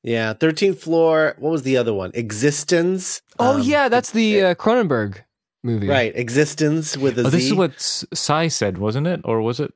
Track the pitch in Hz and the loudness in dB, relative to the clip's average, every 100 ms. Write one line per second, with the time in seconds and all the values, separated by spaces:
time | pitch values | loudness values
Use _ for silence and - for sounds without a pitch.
0 | 117 117 110 110 160 156 196 185 160 165 | -2 -2 -2 0 0 2 0 -2 -2 2
1 | 160 160 156 - 147 160 131 131 113 101 | 4 2 0 -2 -4 -2 0 0 0 -2
2 | 92 - 113 107 139 143 - 175 170 185 | -4 -8 -6 0 0 0 0 0 0 -2
3 | 185 - _ - 240 277 254 294 262 240 | -4 -8 _ 0 2 2 2 2 2 0
4 | - 226 220 208 185 175 214 247 196 123 | 0 0 2 4 2 2 2 2 2 0
5 | 104 95 _ _ _ _ 123 113 101 139 | -2 -8 _ _ _ _ -4 -2 2 2
6 | 113 113 120 127 151 - 151 160 156 143 | 0 -2 -2 0 0 0 0 0 -4 0
7 | 135 120 123 165 - 190 170 - - - | 0 2 2 2 2 2 0 -2 -6 -6
8 | - - - 151 165 - 101 90 104 120 | -6 -6 0 0 0 0 -2 -2 -2 -2
9 | 160 175 - 113 113 123 147 | -2 -4 -2 -2 -2 -4 -6